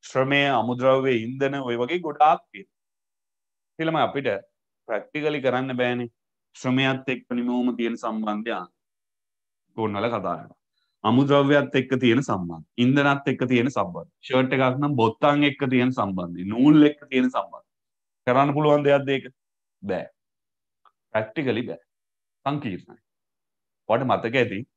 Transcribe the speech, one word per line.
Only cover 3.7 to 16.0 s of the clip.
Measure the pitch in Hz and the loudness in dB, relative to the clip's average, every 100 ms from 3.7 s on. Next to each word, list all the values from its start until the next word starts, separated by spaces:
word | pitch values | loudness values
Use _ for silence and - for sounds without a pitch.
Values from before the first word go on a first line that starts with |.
| _ | _
ඊළඟට | 160 160 120 | -4 0 0
අපිට | 139 123 101 - _ _ _ - | -2 -4 -4 -6 _ _ _ -8
ප්‍රැක්ටිකලි | 107 - 151 151 147 | -8 -6 -6 -4 -2
කරන්න | 131 123 135 127 | -2 -2 -4 -2
බෑනේ. | 123 123 120 _ _ _ _ - | -2 -2 -6 _ _ _ _ -8
ශ්‍රමයත් | 127 127 135 131 131 | -2 2 2 -2 -4
එක්ක | 123 _ | -8 _
නිමවුම | 123 123 123 123 117 | -6 -2 -2 -2 -2
තියෙන | 117 117 | -4 -4
සම්බන්ධය | 117 110 110 104 117 104 90 _ _ _ _ _ _ _ _ _ _ - | -6 -6 -4 -6 -6 -8 -10 _ _ _ _ _ _ _ _ _ _ -4
ඕනවල | 110 101 113 | -4 -2 -2
කතා | 117 92 | -2 -4
කරනවා. | 82 80 _ _ _ _ _ | -6 -10 _ _ _ _ _
අමුද්‍රව්‍යත් | 107 123 139 143 139 143 139 | 0 2 4 4 4 2 2
එක්ක | 135 131 131 | -2 -2 0
තියෙන | 127 117 | 2 2
සම්බන්ධය, | 131 104 87 82 - | 0 -4 -6 -10 -16
ඉන්ධනත් | - 123 143 143 139 143 | 0 2 4 2 0 -2
එක්ක | 131 | -4
තියෙන | 123 127 123 | 0 2 0
සම්බන්ධය, | 127 95 87 85 _ | -2 -4 -6 -16 _
ෂර්ට් | - 131 131 | -2 0 0
එකක් | 135 131 123 | 2 0 0
නම් | 147 | -2
බොත්තම් | 135 113 110 151 147 | 2 0 2 2 4
එක්ක | 147 139 139 | 2 0 0
තියෙන | 127 127 | 2 0
සම්බන්ධය, | 127 | 0